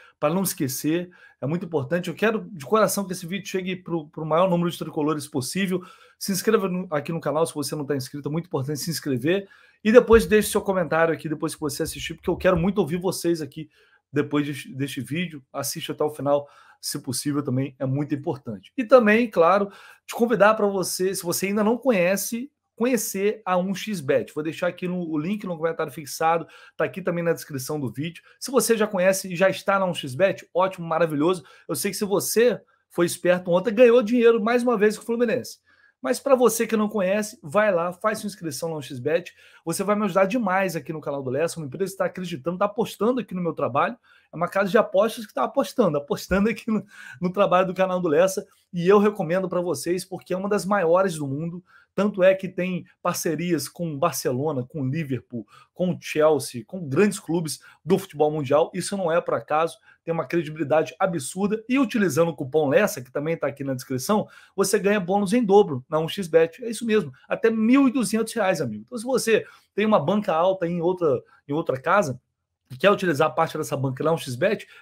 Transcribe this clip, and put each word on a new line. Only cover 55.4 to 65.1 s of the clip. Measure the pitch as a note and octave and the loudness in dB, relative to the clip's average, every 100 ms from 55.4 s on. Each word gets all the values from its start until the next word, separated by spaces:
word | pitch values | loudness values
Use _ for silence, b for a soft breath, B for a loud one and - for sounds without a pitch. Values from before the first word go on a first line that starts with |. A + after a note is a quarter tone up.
| G#2+ b b | -12 b b
com | - F3+ C3 | -4 -2 -2
Chelsea, | - D#3 D#3 D3 B2+ A#2+ | -4 2 4 4 -2 -10
com | A2 F#3+ D3+ | -12 -12 -2
grandes | C#3 G#3 - | 2 2 0
clubes | - E3 D#3 - B B | -4 -2 -2 -8 B B
do | D3 F#3 | 0 0
futebol | - D3 D3+ | 0 0 2
mundial. | D#3 C3+ D3 E3+ | 2 2 2 2
Isso | F#3+ - G3 | -2 -6 -4
não | E3+ | 0
é | E3+ | 0
por | F3 | 0
acaso, | C#3+ - D3+ E3 - b b | -2 0 0 0 -4 b b
tem | - | -6
uma | E3 | -4
credibilidade | D3+ E3+ D3+ D#3 D3+ D#3 D#3 - | -2 -2 -2 -6 0 2 2 -2
absurda. | F#3+ E3+ C3 F#3 G3+ A3 - | -2 -2 -6 -4 -2 -2 0
E | C4 | 0
utilizando | A#3 - F#3+ C3+ E3+ | 2 2 2 2 2
o | D#3 | 0
cupom | C3+ D#3 C#3+ | -2 0 4
LESSA, | D#3 G3+ C#3+ | 4 2 -2
que | B2 | -8
também | D3 D3+ E3 | -6 -4 -2
tá | C#3+ | -4
aqui | C3 | -4
na | C#3 | -6
descrição, | C3 - C3 - F#3 - B B | -6 -6 -6 0 0 -2 B B
você | - F#3+ G#3+ | -2 0 2
ganha | F#3 G#3 | 2 0
bônus | F3 | 0